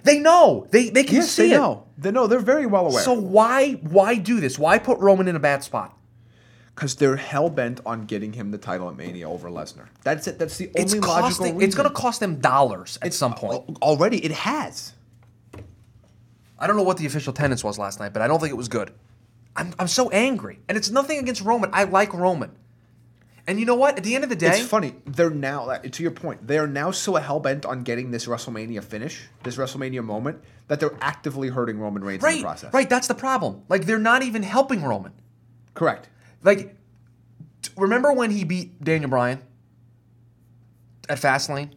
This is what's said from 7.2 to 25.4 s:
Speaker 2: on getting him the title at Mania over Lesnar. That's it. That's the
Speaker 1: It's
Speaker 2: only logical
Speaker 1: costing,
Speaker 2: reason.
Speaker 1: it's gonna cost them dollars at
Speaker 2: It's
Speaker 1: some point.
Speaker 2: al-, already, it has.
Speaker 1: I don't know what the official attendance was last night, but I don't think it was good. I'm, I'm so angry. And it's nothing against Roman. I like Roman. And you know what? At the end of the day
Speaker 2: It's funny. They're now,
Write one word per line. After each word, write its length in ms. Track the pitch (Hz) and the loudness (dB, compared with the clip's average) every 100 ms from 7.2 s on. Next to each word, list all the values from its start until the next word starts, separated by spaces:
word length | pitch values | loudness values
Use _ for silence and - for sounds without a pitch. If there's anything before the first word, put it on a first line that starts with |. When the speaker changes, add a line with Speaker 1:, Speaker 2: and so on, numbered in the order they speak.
| - 143 165 139 120 123 - | -4 -2 -2 -2 -4 -6 -8
Speaker 2:
on 180 | 113 | -8
getting 280 | 107 107 107 | -8 -8 -8
him 180 | 113 101 | -10 -10
the 80 | 104 | -10
title 300 | - 92 90 | -8 -8 -8
at 80 | 71 | -12
Mania 340 | 85 87 80 | -12 -12 -10
over 180 | 87 87 | -12 -12
Lesnar. 360 | 85 76 - - _ | -12 -12 -16 -20 _
That's 240 | 131 151 180 | -4 -4 -6
it. 140 | - | -6
That's 160 | 160 - | -6 -6
the 160 | 185 | -6
Speaker 1:
It's 180 | 165 185 | -2 0
Speaker 2:
only 140 | 208 180 | 0 2
logical 220 | 170 247 | 2 2
Speaker 1:
costing, 160 | 180 185 | 0 -2
Speaker 2:
reason. 80 | 165 | 2
Speaker 1:
it's 140 | 196 196 | 2 2
gonna 120 | 285 | 0
cost 280 | 285 247 220 | 0 -2 0
them 220 | 202 151 | -2 0
dollars 580 | 131 131 131 92 90 - | 2 4 4 0 -10 -10
at 60 | 175 | -6
Speaker 2:
It's 100 | - | -2
Speaker 1:
some 160 | 127 | -2
point. 180 | 113 104 | -2 -6
Speaker 2:
al-, 240 | 127 - 147 | -6 -8 -2
already, 440 | 147 147 190 214 | 0 2 2 0
it 80 | 151 | -2
has. 600 | 156 202 285 - - - - _ _ _ _ _ - - - _ _ _ _ _ _ _ - | -4 -4 -4 -6 -10 -16 -20 _ _ _ _ _ -20 -20 -20 _ _ _ _ _ _ _ -6
Speaker 1:
I 80 | 170 | 0
don't 100 | 208 | 2
know 60 | |
what 140 | 185 185 | 2 0
the 100 | 151 | -2
official 260 | 147 135 | -4 -6
attendance 300 | 127 147 123 | -2 0 0
was 160 | 107 104 | -4 -6
last 220 | 101 101 | -8 -8
night, 120 | 101 | -8
but 100 | 104 | -2
I 40 | 117 | 0
don't 140 | 160 | 2
think 100 | 151 | 0
it 60 | 123 | -4
was 100 | 120 | -6
good. 260 | 113 98 - _ _ _ _ _ | -6 -6 -12 _ _ _ _ _
I'm, 180 | - 175 - | -10 -8 -6
I'm 80 | 180 | -2
so 240 | - 254 | 0 0
angry. 480 | 196 254 240 110 87 - | 2 0 -2 -8 -12 -6
And 80 | 208 | -4
it's 140 | 214 | 0
nothing 280 | 247 277 302 | 0 0 -2
against 220 | 247 247 | -4 -4
Roman. 280 | 196 240 196 | 0 0 0
I 120 | 185 | 0
like 280 | 196 190 208 | 2 2 2
Roman. 380 | 180 180 170 104 - _ _ _ _ _ _ _ _ - | 0 0 0 -4 -12 _ _ _ _ _ _ _ _ -6
And 140 | 202 | -2
you 60 | 233 | 0
know 100 | 247 | 4
what? 200 | 277 240 | 2 2
At 60 | |
the 140 | 185 254 | -2 -2
end 80 | |
of 60 | 277 | -2
the 60 | 196 | 0
day 220 | 165 196 | 2 2
Speaker 2:
It's 80 | 240 | 2
funny. 300 | 214 147 - - | -2 -2 -8 -8
They're 240 | 135 170 | 0 0
now, 380 | 151 | 0